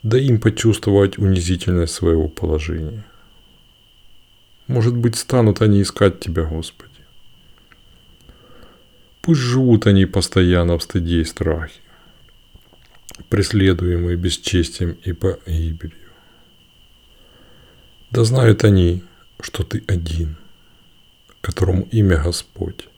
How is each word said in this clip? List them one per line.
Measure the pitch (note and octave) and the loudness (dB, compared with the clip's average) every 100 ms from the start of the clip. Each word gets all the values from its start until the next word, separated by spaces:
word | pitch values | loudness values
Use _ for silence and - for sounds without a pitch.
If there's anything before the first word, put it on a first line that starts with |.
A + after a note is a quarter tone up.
Дай | A2 B2 C#3 | 0 0 2
им | A2+ | 2
почувствовать | A#2 A2 A2+ G#2 - G2 G2 - | 0 2 0 0 2 2 2 2
унизительность | G2 F#2 E2+ F2+ - F2+ D#2+ | 0 0 0 -2 0 0 -2
своего | - E2+ E2 D#2 | -2 0 2 0
положения. | - E2 D#2 D#2 E2 D#2 A2 - _ _ _ _ _ _ _ _ _ - - _ _ _ _ - | -4 -4 -2 -4 -8 -8 -12 -18 _ _ _ _ _ _ _ _ _ -20 -20 _ _ _ _ -6
Может | B2 A2+ A#2+ | 0 0 0
быть, | A#2 G#2+ | -2 -4
станут | - C3 A2 G2 | -2 2 2 2
они | G#2+ G2+ | 2 2
искать | G2 - G2 F2+ | 0 0 0 0
Тебя, | - E2 | -6 -4
Господи. | D#2 D#2+ D#2+ _ - _ _ - - - _ _ _ _ _ _ _ _ - _ _ - - _ _ _ _ _ | -4 -6 -10 _ -20 _ _ -20 -20 -20 _ _ _ _ _ _ _ _ -20 _ _ -20 -20 _ _ _ _ _
Пусть | - D#3 | 0 2
живут | B2 B2+ B2+ A2 G#2 | 2 2 4 4 6
они | G2 F#2+ | 4 4
постоянно | F#2+ - G2 F2+ F2 E2+ E2+ | 0 0 2 2 2 2 -2
в | |
стыде | - F#2 E2+ E2+ | -4 -4 -2 -2
и | |
страхе, | D#2+ - E2 D#2+ D#2+ - _ _ _ _ _ _ _ - _ _ _ - - - - | -2 -4 -4 -4 -8 -16 _ _ _ _ _ _ _ -20 _ _ _ -20 -20 -20 -4
преследуемые | G#2 F#2+ G#2 F#2+ E2+ F2+ F2 F2 F2 | -2 0 2 2 2 -2 -2 -2 -2
бесчестием | F2 - - F#2 E2+ - F2 - - | -4 -6 -2 -2 -2 -4 -6 -6 -10
и | |
погибелью. | E2+ G2 E2 - D#2+ D#2+ D#2+ D#2+ - - _ _ _ _ _ _ _ _ _ _ _ _ _ - - - _ _ _ - | -4 -4 -4 -6 -4 -4 -6 -12 -16 -20 _ _ _ _ _ _ _ _ _ _ _ _ _ -20 -20 -20 _ _ _ -6
Да | A#2+ A2+ | -2 0
знают | C3 A#2 G#2 G#2+ | 2 4 4 4
они, | G2 F2 F2+ - _ _ _ | 4 2 0 -8 _ _ _
что | - - | -14 -10
Ты | - G#2+ - | -8 -8 -4
один, | F#2 E2 D#2+ D#2+ D2+ - - _ _ _ _ _ _ _ _ | -6 -4 -4 -6 -8 -20 -20 _ _ _ _ _ _ _ _
которому | - - F#2 F2+ - | -8 0 0 0 0
имя | A2+ G2 E2 | 2 4 4
Господь | D#2+ - - - F2 - - | 0 -4 -10 -10 -10 -10 -20